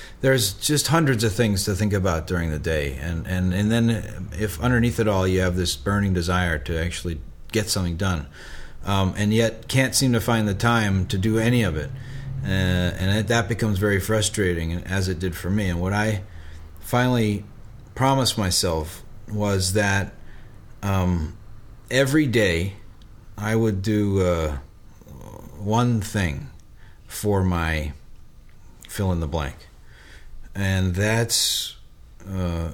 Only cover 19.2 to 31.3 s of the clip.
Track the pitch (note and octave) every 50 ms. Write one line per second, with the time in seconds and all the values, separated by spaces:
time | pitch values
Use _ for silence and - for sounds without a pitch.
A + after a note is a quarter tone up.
19.2 | - - G#2 G#2 G#2 G2+ G2 F#2+ F#2 F2+ F#2+ G#2+ G2+ G2+ G2 G2 F#2 - - -
20.2 | - - - - - - - - - - - - - G2+ G2 F#2+ F2+ F2+ F2+ E2
21.2 | D2+ D2 - - - - - - - - - - - - - C3 C#3 C3 C#3+ D#3
22.2 | D3+ C3 G#2+ A#2 G#2 F#2 E2+ E2 F2 G2 F#2+ - - - - - - - - -
23.2 | - - - G2+ G#2 G#2+ A2+ A2+ A2+ A2 G2+ F#2+ F#2+ A2 G#2+ G#2 G#2 G2+ G2 G2
24.2 | F#2 F2+ F2 E2 D#2+ D2+ C#2+ C2+ - - - - - - - - - - C#2 C2
25.2 | - - - - - - - - G2+ G2+ A2 A#2 B2 B2 A#2+ A2 F#2+ - - G#2+
26.2 | F#2+ E2 C#2 C2+ - - - - - - - - - - - - - - - -
27.2 | - G#2 G2+ F#2+ F#2 F#2 F2 E2+ E2 D#2+ D#2+ D#2 D2+ D2 C#2+ - - - - -
28.2 | - - - - - - - - - - - - - - - - G2+ F#2 F2+ E2
29.2 | D#2+ D2 D2+ E2 C#2+ C#2 - - - - - - - - - - - - - -
30.2 | - - - - - - - F#2+ G2 F#2+ F#2+ F#2 F#2 F#2 F2 F#2+ G2+ G#2+ A2 A2+
31.2 | A#2+ A2+